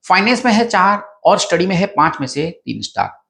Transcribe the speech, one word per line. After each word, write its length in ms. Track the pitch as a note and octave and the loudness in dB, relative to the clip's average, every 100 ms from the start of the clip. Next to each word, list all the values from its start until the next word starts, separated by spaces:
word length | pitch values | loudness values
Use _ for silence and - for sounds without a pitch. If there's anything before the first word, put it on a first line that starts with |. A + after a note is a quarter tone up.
| - | 2
फाइनेंस 360 | F#3 G#3 B3 | 0 2 0
में 80 | B3+ | 2
है 160 | G#3+ A#3 | 2 2
चार 520 | G#3 F#3+ G3+ - - | 2 2 0 -6 -2
और 140 | D#3+ G3+ | 2 2
स्टडी 280 | - E3+ F#3 | 0 0 0
में 100 | F3 | 0
है 100 | G3 | -2
पांच 280 | - D#3 D#3+ | 0 0 0
में 60 | C3+ | -8
से 240 | C#3+ D#3+ | -6 -6
तीन 320 | F3 - A2 | -8 -10 -10
स्टार। 400 | G2+ - F#2+ - | -8 -4 -6 -6